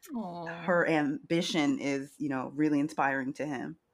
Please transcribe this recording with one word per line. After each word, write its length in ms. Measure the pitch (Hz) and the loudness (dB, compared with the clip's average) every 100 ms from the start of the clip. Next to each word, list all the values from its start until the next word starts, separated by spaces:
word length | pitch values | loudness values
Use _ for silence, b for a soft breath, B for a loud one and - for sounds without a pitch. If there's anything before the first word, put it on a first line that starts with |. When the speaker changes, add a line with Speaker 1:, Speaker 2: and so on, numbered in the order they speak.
| - | -12
Speaker 1:
Aw. 480 | 240 185 175 165 170 | -8 -8 -8 -10 -4
Speaker 2:
Her 240 | 165 175 160 | 2 4 4
ambition 920 | 160 143 151 - 170 175 190 143 135 | 2 2 -2 0 0 2 2 2 0
is, 340 | 139 139 139 - | 0 -2 -4 -6
you 100 | 147 | -4
know, 240 | 131 135 | -4 -4
really 240 | 139 156 143 | 0 2 4
inspiring 540 | 151 - 139 135 131 | 2 2 2 2 -2
to 120 | - 147 | -4 -4
him. 300 | 131 156 165 _ | -4 -6 -10 _